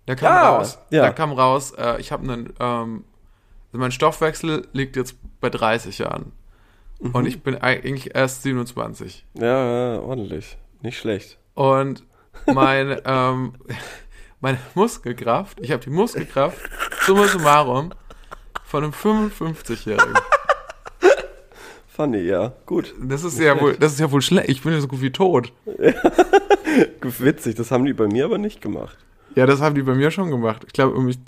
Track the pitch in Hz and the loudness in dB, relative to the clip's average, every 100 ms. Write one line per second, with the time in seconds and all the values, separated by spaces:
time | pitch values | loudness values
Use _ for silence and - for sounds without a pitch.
0 | - 127 156 359 277 117 101 - _ 151 | -8 0 4 6 6 4 0 -8 _ 4
1 | 113 - 156 131 127 135 131 - 120 117 | 4 2 -2 2 4 2 -2 -4 -4 -4
2 | - 143 131 120 117 - 123 120 113 110 | -6 -8 -6 -8 -10 -6 -4 -4 -6 -10
3 | - _ _ _ _ - _ 120 127 123 | -14 _ _ _ _ -20 _ -6 -4 2
4 | 156 - 160 156 165 156 - 139 135 127 | 0 2 -2 -2 -4 -4 -4 -6 -4 -6
5 | 123 - - - 123 117 110 117 - - | -8 -12 -20 -8 -6 0 0 0 -4 -8
6 | 50 50 - - - _ _ _ - - | -6 -6 -10 -18 -20 _ _ _ -20 -10
7 | - 123 170 233 135 127 127 123 131 135 | -4 -2 -2 -4 -6 -2 -2 -2 -4 -8
8 | 131 127 131 - 135 127 120 120 110 107 | -6 -2 -2 -2 -4 -4 -4 -8 -10 -10
9 | 107 - - 107 117 131 120 120 123 110 | -16 -16 -20 -4 0 0 0 -2 -2 -4
10 | - 131 95 80 - - - _ 113 - | -6 -8 -8 -10 -12 -20 -20 _ -12 -8
11 | 113 95 - _ _ - 135 135 139 123 | -4 -6 -8 _ _ 0 2 2 0 -6
12 | _ _ _ - - 135 135 135 139 135 | _ _ _ -4 0 2 2 2 -2 -4
13 | 131 131 127 127 127 - - 110 - - | -2 0 0 -2 -6 -10 -14 -14 -14 -18
14 | - - - _ 131 127 - 170 233 - | -20 -20 -20 _ -4 -4 -4 0 0 -2
15 | 120 120 117 135 196 - 143 123 131 160 | -10 -4 0 0 -2 -10 -6 -6 -2 -2
16 | 233 - - 135 139 - - - - - | 0 -2 -4 0 0 -2 -12 -10 -8 -2
17 | - 196 202 190 147 147 135 127 165 - | 4 4 4 4 4 6 4 -2 -4 -12
18 | - - - - - - - 147 151 - | -20 -20 -20 -20 -18 -18 -6 -4 -4 -2
19 | 208 214 214 - 165 156 - 113 107 101 | 0 2 0 -4 -8 -6 -8 -8 -2 0
20 | - - - 554 - 554 - - - - | 2 0 0 0 0 -4 -6 -20 -20 2
21 | 370 571 - - _ - - - _ - | 4 4 0 -18 _ -20 -20 -20 _ -4
22 | 151 107 85 90 113 - - 180 - 107 | -2 0 0 0 -2 -6 -4 -4 -4 -10
23 | 127 139 175 143 151 143 147 - 151 135 | -6 -6 -6 2 4 4 2 4 2 2
24 | 156 139 - - - 131 151 160 139 135 | 2 2 4 2 2 -2 0 -2 -2 -4
25 | 131 - 190 123 120 - - - - - | -4 0 2 2 0 -10 -12 2 2 4
26 | - - 349 403 - 415 320 277 - - | 2 4 6 4 4 2 4 4 2 0
27 | 127 123 127 123 120 110 113 123 139 110 | -8 0 0 2 -4 -6 -2 0 0 2
28 | 104 113 165 208 208 - 104 80 - - | 2 2 0 -2 -4 -6 -8 -8 -10 -16
29 | _ _ _ 127 131 139 151 143 131 127 | _ _ _ 2 4 4 2 2 2 2
30 | 151 196 180 127 113 110 - - 160 - | 2 0 -2 0 -2 -4 -6 0 2 2
31 | 127 127 | -2 -2